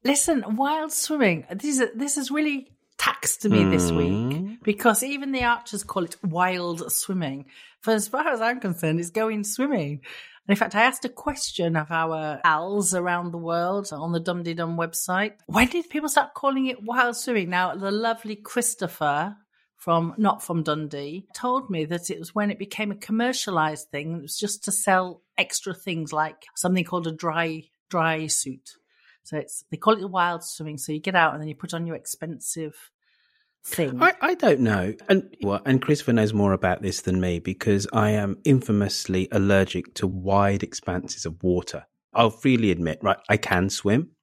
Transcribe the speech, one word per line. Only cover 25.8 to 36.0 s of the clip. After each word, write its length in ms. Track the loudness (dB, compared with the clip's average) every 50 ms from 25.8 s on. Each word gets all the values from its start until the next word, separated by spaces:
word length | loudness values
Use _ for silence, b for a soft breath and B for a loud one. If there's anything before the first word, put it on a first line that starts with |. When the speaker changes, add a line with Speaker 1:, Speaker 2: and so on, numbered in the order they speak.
| -8 -6 -6 -6 -6 -4
Speaker 1:
like 340 | -2 -2 -2 -2 -4 _ -20 -16 _
something 280 | -4 0 2 2 2 0
called 220 | 0 -4 -4 -4
a 60 | -4
dry, 540 | -6 -4 -4 -2 0 0 -2 -2 -4 -6 -10 _ _ _ _ _
dry 360 | -2 0 2 2 0 -2 -2
suit. 460 | -2 -2 -4 -4 -6 -10 -12 _ -20 -20 _ b b b b b b b b b
So 140 | -8 -6
it's, 260 | -6 -6 -8 -12 -16 -12 _
they 80 | -12
call 160 | 0 2 2 2 2
it 80 | 0 -4
wild 340 | 0 0 0 0 0 -4 -8
swimming. 360 | -12 -12 -10 -10 -10 -10 -10
So 120 | -8 -6
you 80 | -6 -4
get 140 | -4 2 4
out 200 | 4 4 4 2
and 80 | -2
then 60 | -8 -10
you 60 | -10
put 180 | _ -10 -8 -6
on 100 | -6 -4
your 100 | -6 -6
expensive 960 | -8 -10 -12 -10 _ -8 -10 -10 -10 -10 -10 -8 -6 -8 -8 -10 -14 -20 _ _ _ _ _ _ _ _ _ _ _ _ _ _ _ _
thing. 380 | -8 -2 -2 0 0 2 4
Speaker 2:
I, 120 | 4 4 4 4
I 120 | 0 0 0
don't 260 | 4 4 4 6 6
know. 320 | 4 4 4 2 0 -2 -4 -6 2
And, 280 | 4 4 4 4 -2 -12 _ -2
well, 180 | 0 0 0 2
and 160 | 2 2 4
Christopher 320 | 4 2 0 0